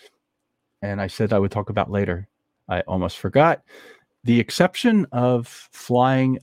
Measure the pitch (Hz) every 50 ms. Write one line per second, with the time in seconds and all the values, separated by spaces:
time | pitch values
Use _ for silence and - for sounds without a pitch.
0 | _ _ _ _ _ _ _ _ _ _ _ _ _ _ _ _ - 101 101 101
1 | 98 95 - - 113 104 113 101 98 98 - 110 101 - 104 104 98 - 98 101
2 | 101 95 90 87 101 - _ _ _ _ _ _ _ - 92 90 - - 90 92
3 | 90 92 - - - 98 - 135 147 165 - - _ _ - - - - - _
4 | _ _ _ _ - 120 117 120 113 - - - 175 185 - - - 240 226 208
5 | 175 - - 123 123 123 123 120 120 - - - - _ _ - - - 120 123
6 | 123 131 135 131 131 131 131 -